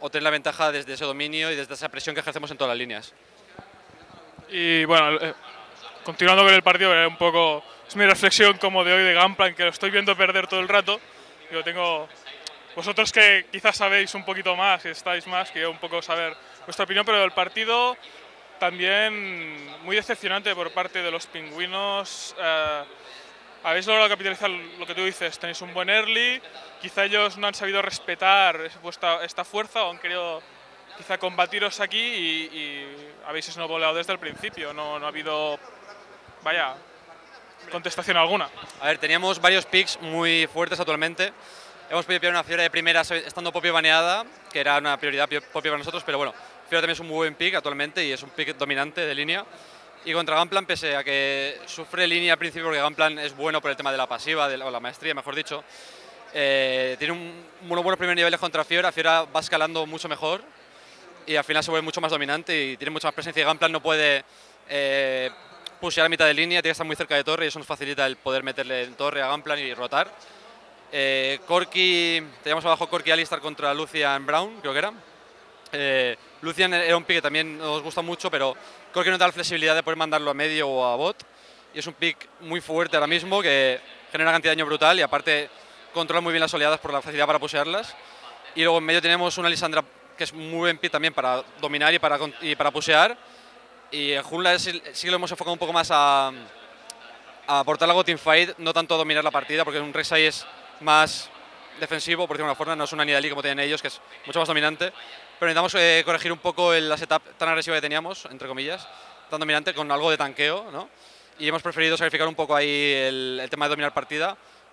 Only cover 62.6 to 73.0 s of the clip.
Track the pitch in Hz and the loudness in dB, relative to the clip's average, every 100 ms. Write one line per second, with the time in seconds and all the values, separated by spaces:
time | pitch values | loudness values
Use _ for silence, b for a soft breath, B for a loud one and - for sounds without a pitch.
62.6 | 135 127 143 156 156 151 156 156 147 156 | -2 -4 -6 -4 -4 -6 -6 0 2 2
63.6 | 165 160 160 156 151 139 - B B B | 2 0 0 2 4 2 -2 B B B
64.6 | - 143 139 139 135 131 127 - - - | -6 -2 0 0 0 -2 -6 -8 -20 -20
65.6 | - - 175 165 160 165 156 147 165 175 | -20 -10 -4 2 2 4 4 4 2 2
66.6 | 160 160 160 151 165 143 143 160 156 156 | 0 -2 -2 -4 0 0 0 0 -2 -4
67.6 | 139 147 143 139 135 127 135 131 135 131 | -8 -8 -6 0 0 -2 -4 -2 -2 -6
68.6 | 127 127 123 123 143 143 135 147 151 147 | -4 -4 -6 -4 -4 -2 -2 -2 -4 -6
69.6 | 135 120 123 139 180 - B B B B | -6 -6 -4 -2 -2 -6 B B B B
70.6 | - - - 143 135 135 131 139 - 175 | -20 -20 -8 -2 0 2 0 -2 0 0
71.6 | 180 185 185 175 170 165 156 - 151 160 | 0 2 2 4 2 0 -4 -8 -2 0
72.6 | 165 160 165 175 | 2 0 0 -2